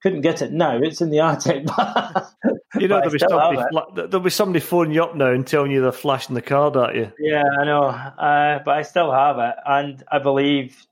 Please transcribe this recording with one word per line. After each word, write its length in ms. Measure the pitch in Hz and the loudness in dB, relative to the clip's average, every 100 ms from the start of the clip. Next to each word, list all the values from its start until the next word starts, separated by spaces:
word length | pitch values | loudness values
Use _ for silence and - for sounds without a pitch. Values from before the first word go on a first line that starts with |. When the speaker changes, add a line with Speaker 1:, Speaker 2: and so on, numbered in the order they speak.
Speaker 1:
Couldn't 180 | 190 175 | -4 0
get 220 | 151 160 | -2 -2
it 100 | 139 | -4
now. 260 | 147 160 117 | -2 0 0
It's 180 | 156 - | -2 -2
in 100 | 165 | 0
the 100 | 151 | 2
attic. 460 | 160 147 - 143 151 | 2 2 -2 -2 -2
<laughs> 40 | - - 247 - - - _ 233 - - - | -2 -2 -2 -4 -6 -8 _ -4 -4 -6 -2
Speaker 2:
You 80 | 190 | 0
know, 120 | 196 | 2
Speaker 1:
But 40 | |
I 40 | 185 | 2
Speaker 2:
there'll 40 | |
be 60 | 147 | 2
Speaker 1:
still 100 | 175 | 2
Speaker 2:
somebody 300 | 170 160 139 | 4 2 2
Speaker 1:
have 80 | 123 | -2
it. 40 | 160 - | -2 -4
Speaker 2:
fla-, 120 | 185 170 | -8 -4
there'll 160 | 190 | -2
be 60 | 180 | 0
somebody 300 | - 208 175 | 0 0 0
phoning 300 | - 175 160 | 0 0 2
you 80 | 151 | 2
up 100 | 165 | 0
now 160 | 170 135 | 0 0
and 160 | 127 135 | 0 0
telling 240 | 151 143 | 0 2
you 100 | 139 | 2
they're 100 | 131 | 0
flashing 420 | 120 147 131 - | 0 -2 -2 -2
the 60 | 123 | -8
card 340 | - 139 147 135 | -2 0 2 2
at 160 | 120 | 0
you. 180 | 113 110 - | -2 -6 -4
Speaker 1:
Yeah, 220 | 151 151 143 139 | -2 0 2 2
I 40 | 147 | 2
know. 160 | 147 | 2
Uh, 800 | 139 120 131 - 151 147 147 143 | 2 -2 -10 -4 0 2 2 0
but 140 | 143 143 | 0 -2
I 20 | |
still 320 | 151 180 165 | 0 -2 2
have 260 | 131 143 127 | 2 2 0
it. 160 | 120 117 143 | -4 -4 -2
And 360 | 139 143 135 - | -2 -2 -8 -4
I 80 | 147 | -2
believe 680 | 135 139 143 143 127 - _ | 2 2 2 0 -2 -12 _